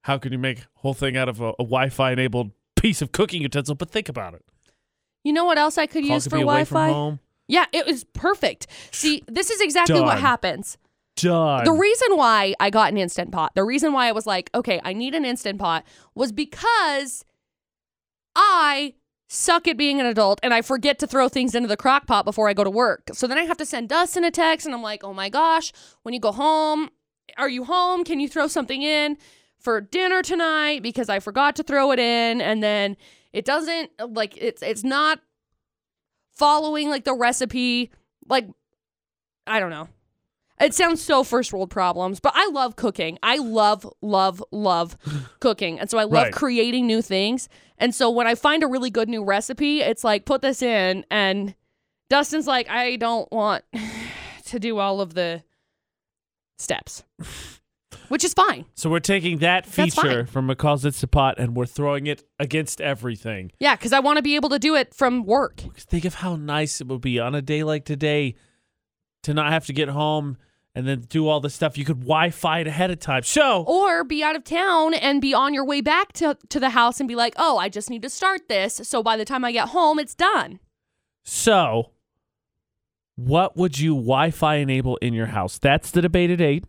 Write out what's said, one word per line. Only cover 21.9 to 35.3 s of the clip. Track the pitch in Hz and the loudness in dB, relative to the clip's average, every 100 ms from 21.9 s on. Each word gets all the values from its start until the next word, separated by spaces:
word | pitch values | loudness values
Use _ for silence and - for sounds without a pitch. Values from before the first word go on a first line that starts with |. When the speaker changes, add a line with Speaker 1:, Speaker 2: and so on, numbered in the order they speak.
| 277 - | 2 2
Speaker 2:
pot | 220 196 | 0 0
before | 208 214 | 0 0
I | |
go | 202 | 2
to | 196 | 0
work. | 202 240 175 - | 2 0 0 -8
So | - 254 | -6 -2
then | 269 | -2
I | |
have | 339 339 | -2 -4
to | 311 | -6
send | 262 226 | -8 -2
Dustin | 302 359 370 | 0 0 0
a | 339 | -2
text | 330 320 320 311 | 2 0 0 -4
and | |
I'm | 240 | -8
like, | 220 214 | -8 -10
"Oh | 196 | -12
my | 190 196 | -8 -4
gosh, | 254 330 320 320 - - _ | 2 2 2 -2 -14 -20 _
when | 226 | -10
you | 240 | -2
go | 214 | -2
home, | 208 294 311 302 302 311 _ _ _ - - | 0 2 2 2 -2 -4 _ _ _ -20 -4
are | 269 | -4
you | 247 247 | -4 -2
home? | 240 359 359 | 0 2 0
Can | 339 302 | -2 -2
you | 285 | -2
throw | 320 302 | -2 -2
something | 320 240 269 | -2 -4 -4
in | 294 302 294 294 _ _ _ _ | 0 0 0 -4 _ _ _ _
for | - 220 | -2 -2
dinner | 202 359 370 370 | -2 -2 0 0
tonight? | 370 339 330 311 302 294 | 0 -2 0 0 -2 -2
Because | 233 240 226 | -4 -6 -2
I | 196 | -4
forgot | 208 214 285 285 | -2 2 2 0
to | |
throw | 302 277 277 | -2 2 2
it | 254 | 2
in." | 233 233 233 233 | 2 2 2 0
And | 185 220 | 0 0
then | 214 208 202 202 - _ _ | 0 0 -2 -4 -18 _ _
it | - 247 | -6 -2
doesn't, | 294 320 330 320 - 240 220 | -2 -2 -6 -6 -10 -8 -6
like, | 214 - | -6 -4
it's, | 226 - | -8 -6
it's | - 214 | -6 -4
not | 240 277 302 311 _ | -2 0 0 0 _